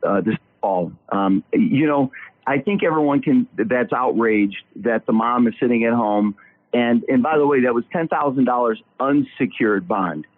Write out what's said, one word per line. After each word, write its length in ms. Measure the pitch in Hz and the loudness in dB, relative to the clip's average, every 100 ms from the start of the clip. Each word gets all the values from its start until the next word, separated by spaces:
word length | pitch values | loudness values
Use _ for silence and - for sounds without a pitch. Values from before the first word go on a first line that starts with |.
| - | -2
uh, 140 | 101 | 0
this 120 | 95 | 0
is 60 | 110 _ - | -4 _ -6
Paul. 300 | 101 92 85 - - | -2 -2 -4 -10 -8
Um, 320 | 101 98 98 - | -2 0 0 0
you 320 | - 220 135 151 | 0 2 2 2
know, 240 | 143 131 - - _ - | 0 -2 -4 -20 _ -4
I 120 | 143 | -4
think 240 | 165 202 | -2 -2
everyone 380 | 175 156 147 143 | 0 0 2 0
can, 260 | 151 127 - - | 2 2 0 -4
that's 380 | 107 123 120 | -2 0 -2
outraged 680 | 127 127 104 113 107 101 98 - - | -2 -2 0 2 2 0 -2 -18 -6
that 280 | 117 110 - | -2 -2 0
the 80 | |
mom 340 | 110 117 120 117 | 0 2 2 0
is 60 | 110 | 0
sitting 240 | 123 117 117 | 0 0 2
at 80 | |
home. 420 | 120 107 104 104 101 - _ - | 0 0 0 0 -4 -16 _ -6
And, 300 | 120 120 120 - | -2 2 0 2
and 140 | 131 | 0
by 160 | 147 156 | 2 2
the 80 | 147 | 2
way, 180 | 139 | 2
that 100 | 123 | 2
was 100 | 117 - | 0 -2
ten 160 | 175 165 | -4 -2
thousand 380 | 160 143 131 123 | -2 -2 0 0
dollars 360 | 123 120 110 _ - | 2 0 -2 _ -6
unsecured 880 | 135 143 135 - 127 - 110 101 87 | 0 0 0 -4 -6 -2 0 0 -2
bond. 380 | 107 90 76 - | -4 -4 -6 -12